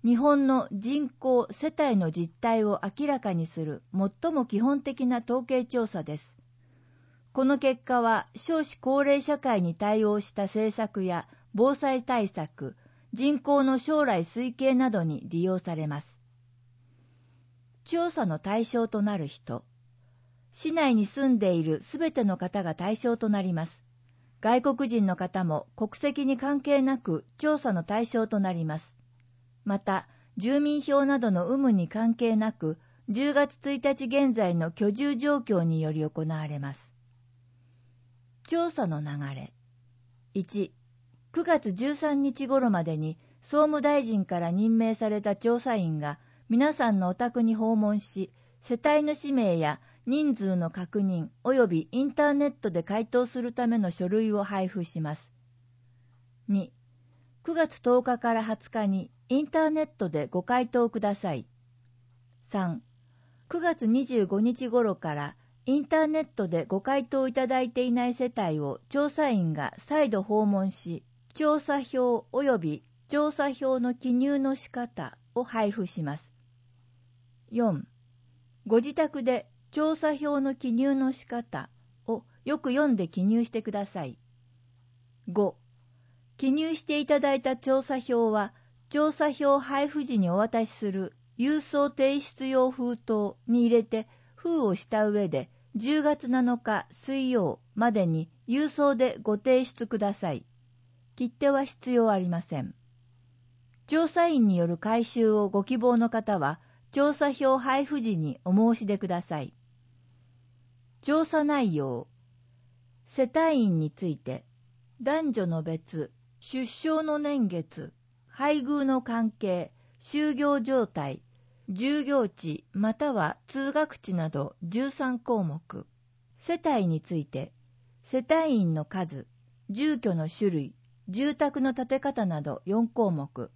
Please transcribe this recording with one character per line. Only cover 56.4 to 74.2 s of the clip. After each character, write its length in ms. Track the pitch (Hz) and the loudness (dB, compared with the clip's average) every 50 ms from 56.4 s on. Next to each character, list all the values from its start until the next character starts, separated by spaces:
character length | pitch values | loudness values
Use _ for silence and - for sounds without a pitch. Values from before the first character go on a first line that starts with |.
| _ | _
二、 260 | - 202 196 175 - _ _ _ _ _ _ _ _ _ _ _ _ _ _ _ | -2 -2 -2 -2 -4 _ _ _ _ _ _ _ _ _ _ _ _ _ _ _
九 100 | - 330 | -4 0
月 260 | 330 320 302 - - | 0 0 0 -2 -2
十 220 | - 247 247 247 | 2 4 4 4
日 160 | 247 254 247 | 4 2 -2
か 160 | 240 - 233 226 | 0 0 0 0
ら 100 | 226 220 | 0 0
二 140 | 220 220 | -2 -6
十 140 | - - - | -6 -8 -8
日 160 | - 226 214 | -4 -2 0
に 240 | 202 196 190 - - _ _ _ | 0 0 -2 -4 -8 _ _ _
イ 160 | _ 254 277 302 | _ 0 0 0
ン 40 | |
タ 200 | 285 - 320 320 | 0 0 2 2
ー 20 | 311 | 2
ネ 140 | 311 311 311 | 2 0 -2
ッ 20 | |
ト 240 | 302 _ _ 214 175 | -4 _ _ -4 -2
で 160 | 151 156 - | 0 -2 -4
ご 160 | - - 180 | -2 -4 -6
回 260 | 180 - 240 254 254 | -2 0 0 0 0
答 220 | 240 - 247 240 233 | 0 0 0 0 2
く 100 | - 226 | 0 -2
だ 140 | 202 202 202 | -2 -2 -4
さ 220 | - - 190 151 | -2 -4 -4 -4
い。 100 | 123 - _ _ _ _ _ _ _ _ _ _ _ _ _ _ _ _ _ _ _ _ | -6 -8 _ _ _ _ _ _ _ _ _ _ _ _ _ _ _ _ _ _ _ _
三、 380 | _ - 202 185 175 165 233 - _ _ _ _ _ _ _ _ _ _ _ _ | _ -4 -2 -2 -2 -4 -6 -10 _ _ _ _ _ _ _ _ _ _ _ _
九 120 | _ - 349 | _ -6 -2
月 260 | 320 349 320 330 247 | 0 0 0 2 2
二 180 | 220 226 262 277 | 2 2 2 2
十 200 | 240 254 233 202 | 2 2 0 2
五 160 | 180 196 202 | 2 2 2
日 280 | 220 240 247 - 254 240 | 2 2 0 -2 -4 0
頃 260 | 226 247 233 214 185 | 2 2 2 2 0
か 180 | - - 165 147 | -2 -4 -6 -4
ら 220 | 147 147 147 - _ _ _ _ _ _ | -4 -6 -8 -10 _ _ _ _ _ _
イ 100 | - 269 | 0 0
ン 80 | 294 285 | 0 0
タ 120 | - 320 | 2 2
ー 100 | 311 311 | 2 2
ネ 140 | 302 311 311 | 2 0 -2
ッ 40 | 302 | -4
ト 220 | 302 _ - 202 | -4 _ -6 -4
で 180 | 170 160 165 156 | -2 -2 -2 -2
ご 160 | - 190 196 | -2 -4 -4
回 240 | 196 269 269 277 240 | -2 0 0 0 -2
答 220 | - - 269 262 | -2 -2 0 0
い 60 | 262 247 | 0 0
た 120 | 269 262 | -2 0
だ 160 | 247 262 254 | 0 0 0
い 80 | 254 240 | 0 -2
て 140 | 240 247 247 | -2 -2 0
い 80 | 254 | 0
な 160 | 240 247 240 | 0 0 0
い 80 | 247 240 | -2 -2
世 180 | - 254 247 247 | -2 -4 -4 -2
帯 240 | - 202 170 156 151 | -2 -2 -2 -2 -2
を 220 | 147 139 - - _ _ | -2 -4 -6 -8 _ _
調 200 | - 277 294 294 | -2 0 0 0
査 200 | 285 - 311 277 | 0 0 0 2
員 240 | 233 202 175 160 156 | 2 2 0 0 -2
が 220 | 151 139 - - | -2 -4 -6 -8
再 320 | - - - 285 311 302 247 | -10 -8 -2 2 2 2 2
度 140 | 214 196 190 | 0 -2 -2
訪 240 | 214 208 214 214 | 0 0 2 2
問 240 | 208 202 190 190 196 | 2 0 0 -2 -2
し、 320 | 190 - - 170 170 - _ _ _ _ _ _ - | -6 -8 -10 -10 -10 -10 _ _ _ _ _ _ -6
調 240 | - 311 302 302 302 | 0 2 2 2 2
査 200 | 294 - 285 285 | 0 -2 -2 -2
票 440 | 262 - - 254 247 247 240 220 - _ | -2 -4 -2 0 2 2 0 0 -4 _
及 260 | - 247 285 277 247 | -4 0 2 2 2
び 260 | 202 160 156 147 - _ _ _ _ _ | 2 0 -4 -6 -6 _ _ _ _ _
調 220 | _ 285 294 294 302 | _ 0 0 0 0
査 220 | 294 - 285 285 | 0 0 -2 -2
票 280 | 262 - 277 262 262 254 | -2 -2 -2 -2 0 0
の 140 | 240 247 247 | 0 -2 -4
記 220 | 247 - 254 240 | -4 -2 0 0
入 240 | 247 | 2